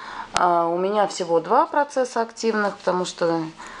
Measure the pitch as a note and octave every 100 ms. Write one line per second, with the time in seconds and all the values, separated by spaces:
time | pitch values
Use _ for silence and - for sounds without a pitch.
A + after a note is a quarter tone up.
0 | - - - F3 F3 E3+ E3+ F3 F#3+ G#3
1 | G3+ - E3+ E3 D#3+ A#3+ E4 D4 C#4+ C4+
2 | B3 A#3 A3+ - A3+ G#3+ G3+ G3 - F3+
3 | F3+ - E3+ E3 D#3+ - - -